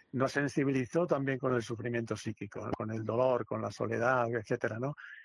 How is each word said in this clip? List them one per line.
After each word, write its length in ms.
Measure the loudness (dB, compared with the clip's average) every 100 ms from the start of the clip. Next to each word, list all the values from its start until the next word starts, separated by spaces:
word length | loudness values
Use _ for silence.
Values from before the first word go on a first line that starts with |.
| _
nos 200 | 0 2
sensibilizó 720 | 2 2 2 2 2 2 0 2
también 320 | 2 2 0
con 160 | 2
el 80 | 0
sufrimiento 540 | 0 -4 -2 -2 -2 -4
psíquico, 540 | -4 -6 -8 -8 -6
con 160 | -4 -4
el 140 | -4
dolor, 400 | 0 2 4 4
con 160 | 0 -4
la 100 | -4
soledad, 600 | -2 -2 2 4 4 2
etcétera, 480 | 0 0 0 0 -2
¿no? 180 | -4 -6 -14 -18